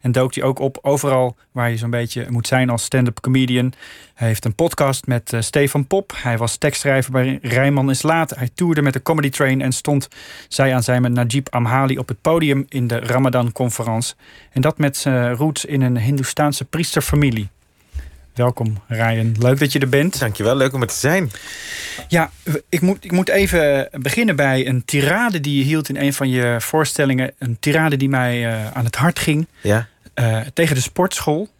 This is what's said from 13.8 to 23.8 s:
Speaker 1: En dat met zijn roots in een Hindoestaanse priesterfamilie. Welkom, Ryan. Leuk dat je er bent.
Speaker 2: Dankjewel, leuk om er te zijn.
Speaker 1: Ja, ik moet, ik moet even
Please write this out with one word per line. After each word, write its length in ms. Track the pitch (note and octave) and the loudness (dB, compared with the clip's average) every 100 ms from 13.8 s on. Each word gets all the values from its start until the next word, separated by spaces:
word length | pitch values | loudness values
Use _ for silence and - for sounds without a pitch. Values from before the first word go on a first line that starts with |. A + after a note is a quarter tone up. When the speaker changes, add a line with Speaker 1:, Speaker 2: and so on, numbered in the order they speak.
| A#2 A2+ B2 - - - - | -4 -2 -4 -8 -20 -20 -8
Speaker 1:
En 80 | - | 0
dat 180 | C#3 - | 0 2
met 180 | D3 C#3 | -2 0
zijn 380 | - B2+ A#2+ | -2 0 0
roots 300 | B2 D3+ C#3+ | 0 -2 -2
in 160 | - C#3+ | -4 0
een 140 | C3 B2 | 0 2
Hindoestaanse 640 | A2 C#3+ C3 - D3 C3+ | 0 0 -2 0 -2 -2
priesterfamilie. 840 | C3+ D#3 E3+ - D3 D3+ C#3+ A#2 G2 _ _ _ _ - - - - | -6 -4 -2 -2 0 2 2 0 -6 _ _ _ _ -12 -12 -18 -16
Welkom, 480 | - A#2+ A#2+ A2+ G#2 - | 0 0 0 -4 -4 -6
Ryan. 480 | A2+ A2+ A2+ A2+ A2 | -2 0 0 0 2
Leuk 200 | A#2+ C3+ | 2 4
dat 140 | C#3+ | 2
je 60 | C#3+ | 0
er 100 | C#3 | 2
bent. 300 | C#3 D#3+ - | 2 2 0
Speaker 2:
Dankjewel, 360 | A#2+ G2+ G#2+ C3+ | -4 0 0 2
leuk 160 | C3 | 2
om 80 | C3+ | 0
er 60 | - | -4
te 60 | |
zijn. 360 | - C#3+ F3+ D#3 - - - - - - - - | 0 0 2 0 -6 -16 -14 -12 -12 -12 -12 -2
Speaker 1:
Ja, 220 | E3+ D#3+ - - D3 - | 0 0 -4 -6 -6 -2
ik 120 | E3+ | 0
moet, 240 | F3 G3 | 0 0
ik 80 | G3 | -2
moet 160 | F3+ F#3 | -2 2
even 600 | F#3+ G3 E3+ D3+ C#3 | 2 2 2 4 2